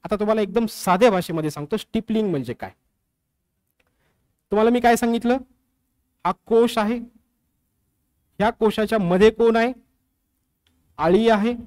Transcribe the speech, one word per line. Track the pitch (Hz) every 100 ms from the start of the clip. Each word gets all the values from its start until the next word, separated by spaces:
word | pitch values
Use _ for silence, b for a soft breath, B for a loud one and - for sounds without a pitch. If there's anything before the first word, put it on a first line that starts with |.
आता | 175 208
तुम्हाला | 208 220
एकदम | 196 233 226
साध्या | - - 185 240
भाषेमध्ये | 190 170 160 156
सांगतो, | 147 147 220
स्टिपलिंग | - 226 - 220 208
म्हणजे | 151 127
काय. | 120 98 _ _ _ _ _ _ _ _ _ _ _ _ _ _ _ _ _ _
तुम्हाला | 202 226
मी | 240
काय | 240 233
सांगितलं, | 233 233 233 262 254 _ _ _ _ _ _ _
हा | 175 - _
कोश | 226 233 233
आहे, | 208 240 233 _ _ _ _ _ _ _ _ _ _ _ _ _
ह्या | 208
कोशाच्या | 233 220 208 214 220
मध्ये | 175 180 214
कोण | 220 233 226
आहे? | 233 247 _ _ _ _ _ _ _ _ _ _ _ -
अळी | 160 190 226
आहे. | 214 220 240